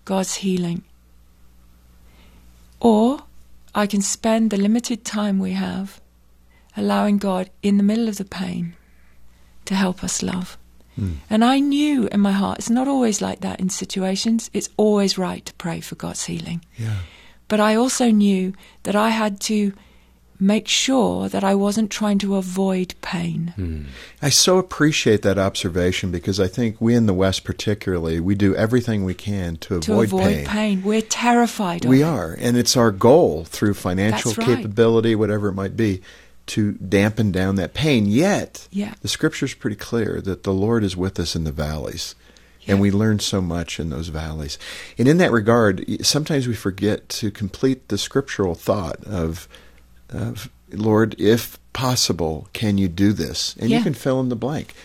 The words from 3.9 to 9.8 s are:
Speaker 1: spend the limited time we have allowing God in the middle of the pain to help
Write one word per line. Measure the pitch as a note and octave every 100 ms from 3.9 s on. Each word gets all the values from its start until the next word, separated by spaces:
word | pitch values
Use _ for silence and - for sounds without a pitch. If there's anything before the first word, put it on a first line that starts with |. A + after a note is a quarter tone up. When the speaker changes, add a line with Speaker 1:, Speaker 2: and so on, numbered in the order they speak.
| G3+
Speaker 1:
spend | G3 - A3+ A3+ A3
the | G3
limited | G3+ A#3 A#3+ A#3
time | - G#3+ G#3 F#3+
we | F#3+
have | F#3+ F#3 F#3 G3 - - _ _ _ _ _ _ G#3
allowing | G3+ G3+ G#3 G3+
God | G3+ F#3 F#3 -
in | G3+ G3+
the |
middle | G3+ A3+ A3
of | G3+
the |
pain | G3 F3+ F#3 F3 E3+ - _ - - - - - - - -
to |
help | F#3+